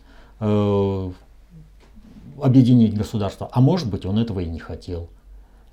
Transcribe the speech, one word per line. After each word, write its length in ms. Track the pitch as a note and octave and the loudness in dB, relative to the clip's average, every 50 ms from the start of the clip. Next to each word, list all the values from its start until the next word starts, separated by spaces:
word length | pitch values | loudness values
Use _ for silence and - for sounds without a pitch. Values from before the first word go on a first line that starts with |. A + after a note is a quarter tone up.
| - - - - - - - - | -20 -20 -20 -20 -20 -20 -14 -6
э, 680 | G#2+ G#2 G#2 G#2 G#2 G2+ G2+ G2+ G2 G2 G2 F#2+ F#2+ F#2 F2+ - - - - - - _ F3 D#3+ D3+ - - - - - - - - - - - - - - - B2 | -4 -2 0 0 0 0 0 0 0 0 -2 -4 -6 -8 -10 -14 -20 -20 -20 -20 -20 _ -20 -20 -20 -20 -20 -20 -20 -20 -20 -20 -20 -20 -20 -20 -20 -20 -12 -2 0
объединить 520 | C#3 A#2+ C3+ A#2+ A#2 B2+ A#2+ A2+ G#2 G2+ | 4 6 6 6 6 6 6 6 4 2
государство. 540 | G#2 G2+ - - G#2+ G2+ F#2+ - - G2+ - - | -2 -6 -4 -4 -4 -4 -4 -6 -8 -12 -4 0
А 80 | C3 | 2
может 280 | C3 D3+ F3+ F#3 D3+ G#2 | 4 4 4 0 -2 -4
быть, 160 | F#2+ F#2+ - | -6 -6 -6
он 140 | F2+ G2+ A2 | -4 -2 -2
этого 220 | A#2 - F#2+ G2 | -2 -2 -4 -6
и 60 | F2 | -6
не 120 | E2 E2 D#2 | -6 -8 -10
хотел. 500 | - - E2+ - - - F2 E2 E2+ - - - _ - - - - _ - - _ - | -12 -12 -14 -14 -10 -10 -10 -10 -10 -14 -18 -20 _ -20 -20 -20 -20 _ -20 -20 _ -20